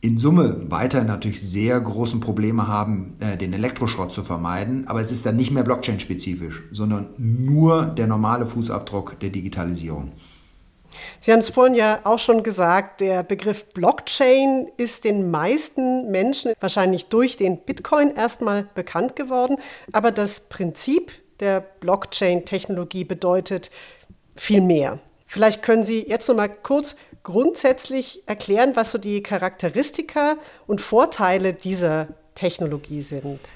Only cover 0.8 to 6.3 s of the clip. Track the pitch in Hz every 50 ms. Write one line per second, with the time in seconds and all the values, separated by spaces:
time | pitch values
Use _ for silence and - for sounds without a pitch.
0.8 | 107 127 131 135 117 110 104 98 - 107 104 - 101 98 90 101 104 117 123 123
1.8 | 117 107 104 107 120 120 117 113 107 117 107 110 107 110 113 113 104 98 104 104
2.8 | 104 107 107 95 92 92 - - 104 107 98 90 95 92 92 95 107 127 - -
3.8 | 131 110 110 - 92 87 - - 95 - 87 82 85 85 90 92 101 110 127 135
4.8 | 131 - 110 113 110 110 123 113 - 120 107 117 131 - 143 135 123 120 127 120
5.8 | - - 107 95 - - 92 85 - -